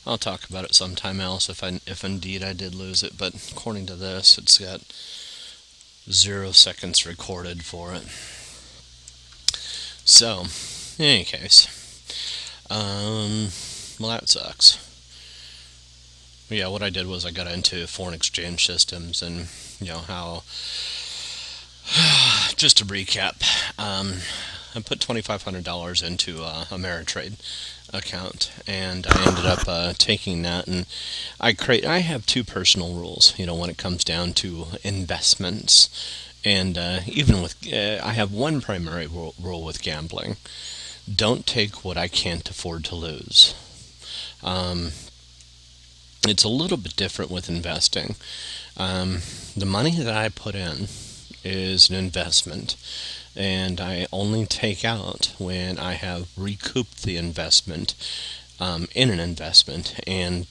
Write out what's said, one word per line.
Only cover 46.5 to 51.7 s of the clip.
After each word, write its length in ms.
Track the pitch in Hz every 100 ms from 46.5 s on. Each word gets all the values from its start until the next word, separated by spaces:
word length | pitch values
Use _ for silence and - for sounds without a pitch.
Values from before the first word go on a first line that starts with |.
| 120 175 151
bit 180 | 87 -
different 340 | 95 - 92
with 200 | 90 -
investing. 640 | 85 87 82 - - - - - - - - - -
Um, 420 | 92 92 92 92 87 - - -
the 80 | 98
money 320 | 95 143 170
that 180 | 120 107
I 140 | 110
put 260 | - - 98
in 320 | 90 76 101 - - - - -
is 460 | 92 95 92